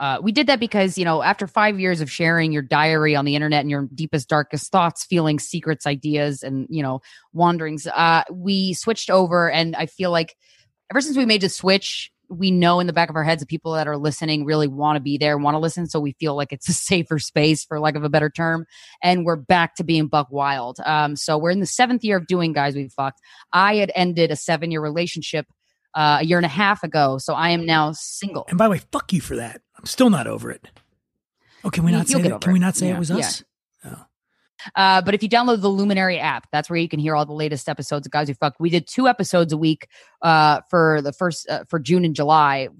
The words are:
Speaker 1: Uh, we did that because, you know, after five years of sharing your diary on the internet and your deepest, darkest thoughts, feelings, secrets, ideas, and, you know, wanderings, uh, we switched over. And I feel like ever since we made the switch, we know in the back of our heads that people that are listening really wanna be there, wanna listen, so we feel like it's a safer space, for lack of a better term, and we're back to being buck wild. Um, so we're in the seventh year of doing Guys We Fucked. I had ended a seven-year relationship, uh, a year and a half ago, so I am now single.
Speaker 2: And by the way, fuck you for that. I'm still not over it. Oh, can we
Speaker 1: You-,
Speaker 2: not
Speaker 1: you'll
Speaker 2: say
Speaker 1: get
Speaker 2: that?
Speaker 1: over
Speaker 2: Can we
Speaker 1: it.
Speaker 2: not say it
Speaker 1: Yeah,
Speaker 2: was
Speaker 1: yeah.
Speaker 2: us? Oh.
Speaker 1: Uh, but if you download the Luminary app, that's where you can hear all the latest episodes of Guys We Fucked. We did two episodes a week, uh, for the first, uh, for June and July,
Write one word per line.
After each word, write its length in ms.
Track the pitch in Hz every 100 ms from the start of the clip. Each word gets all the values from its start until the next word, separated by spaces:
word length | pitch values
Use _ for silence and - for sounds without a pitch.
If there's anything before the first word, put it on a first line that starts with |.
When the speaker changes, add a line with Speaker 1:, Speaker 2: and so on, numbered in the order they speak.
Speaker 1:
Uh, 180 | 139 131
we 100 | 202
did 140 | 220 277
that 120 | 269
because, 380 | 226 208 190 180
you 80 |
know, 180 | 175 160
after 240 | 135 202 196
five 320 | - 214 202
years 220 | 185 170
of 100 | 147
sharing 420 | - 165 170 160
your 100 | 151
diary 520 | 135 147 156 160 156
on 120 | 143 143
the 100 | 143
internet 240 | 151 147
and 100 | 143
your 160 | 143 135
deepest, 360 | 135 156 151 -
darkest 420 | 151 143 147 -
thoughts, 320 | 196 170 -
feelings, 420 | - 175 156 151 -
secrets, 400 | 175 160 151 147
ideas, 560 | 143 151 147 147 139
and, 240 | 131 135 131
you 120 | 160
know, 200 | 139 131 - - _
wanderings, 520 | 165 175 175 160 151 143
uh, 360 | - 165 165 -
we 400 | 180 180 196 190
switched 380 | 175 - 226 -
over. 400 | 190 180 175 170
And 260 | 147 165 165
I 100 | 160
feel 240 | - 185
like 240 | 170 165 - _ _ _ _ -
ever 120 | 247
since 160 | 285 269
we 80 | 240
made 160 | 214
the 80 | 185
switch, 600 | - 185 196 - - - _ -
we 180 | 175 190
know 300 | 185 170 180
in 60 | 180
the 60 |
back 180 | 165 170
of 60 | 160
our 80 |
heads 160 | 156 165
that 80 | 143
people 240 | 160 165
that 120 | 160 151
are 100 | 147
listening 480 | 151 135 160 156
really 220 | 143 156 147
wanna 320 | 135 147 151
be 180 | 139 143
there, 180 | 147 147
wanna 220 | 143 151
listen, 260 | 165 180 165
so 140 | 160
we 120 | 147 -
feel 160 | 156
like 180 | 143 139
it's 160 | 131 -
a 40 |
safer 460 | 175 - 185 165 156
space, 460 | - - 151 151
for 140 | - 151
lack 160 | 151
of 100 | 151
a 40 | 151
better 220 | 151 151
term, 360 | - 165 165 165 - - -
and 220 | 175 180
we're 120 | 170 165
back 380 | 135 180 170 -
to 80 |
being 220 | 165 165 147
buck 200 | 151 131
wild. 480 | 139 139 139 123 127
Um, 300 | - 156 147 143
so 220 | - 151
we're 120 | 165
in 100 | 185
the 60 | 185
seventh 360 | - 247 247
year 120 | 214 196
of 100 | 165
doing 260 | 180 165
Guys 220 | 147 143
We 140 | 139 135
Fucked. 320 | - 135 - _ - -
I 240 | 175 196 214
had 160 | 202
ended 360 | 185 180 170 165
a 60 | 147
seven-year 440 | - 160 170 160
relationship, 680 | 151 156 175 - 143 156 147 _ _ _ _
uh, 240 | 156 151 147
a 40 |
year 140 | 156 175
and 80 | 170
a 20 |
half 340 | 143 202 202
ago, 360 | 165 156 139 135
so 160 | -
I 160 | 143 165
am 160 | 170 165
now 260 | 160 151
single. 540 | 160 - - 202 185 -
Speaker 2:
And 80 | 180
by 60 |
the 60 | 220
way, 100 | 190 -
fuck 220 | 285 -
you 80 | 180
for 160 | - 127
that. 240 | 120 - _ _
I'm 80 | -
still 240 | - 254
not 160 | 180 110
over 240 | 110 117
it. 160 | - - _ _ _ _ _ _ _ _ _
Oh, 60 | 202
can 140 | -
we 80 | 165
Speaker 1:
You-, 60 | 175
Speaker 2:
not 100 | 160
Speaker 1:
you'll 100 | 269
Speaker 2:
say 40 |
Speaker 1:
get 60 | 175
Speaker 2:
that? 40 | 107
Speaker 1:
over 40 |
Speaker 2:
Can 80 | 180
we 40 | 185
Speaker 1:
it. 40 |
Speaker 2:
not 140 | 180 -
say 100 | 185
it 40 |
Speaker 1:
Yeah, 60 | 180
Speaker 2:
was 120 | 165
Speaker 1:
yeah. 60 | 175
Speaker 2:
us? 260 | 143 - - _ _ _
Oh. 200 | - - _ _ _ _ _ - - -
Speaker 1:
Uh, 260 | 190 190
but 100 | 180
if 120 | 202
you 40 | 214
download 320 | 233 247 233
the 80 | 196
Luminary 520 | 196 202 196 185 170
app, 260 | 151 123 -
that's 180 | 147 151
where 60 | 170
you 100 | 170
can 120 | 151
hear 160 | 151 151
all 100 | 147
the 60 |
latest 360 | 151 156 143 -
episodes 380 | 147 139 147 139
of 60 |
Guys 160 | 147 147
We 60 |
Fucked. 260 | 135 147 -
We 100 | 165
did 160 | 165 -
two 220 | - 262
episodes 440 | 247 196 180 170
a 40 | 156
week, 320 | 160 160 - - - _
uh, 400 | 170 160 151 147 -
for 320 | 180 160 156
the 100 | 143
first, 380 | - 180 160 -
uh, 140 | 123 -
for 120 | 170
June 240 | 127 180
and 100 | 175
July, 540 | 151 147 156 147 139 131 -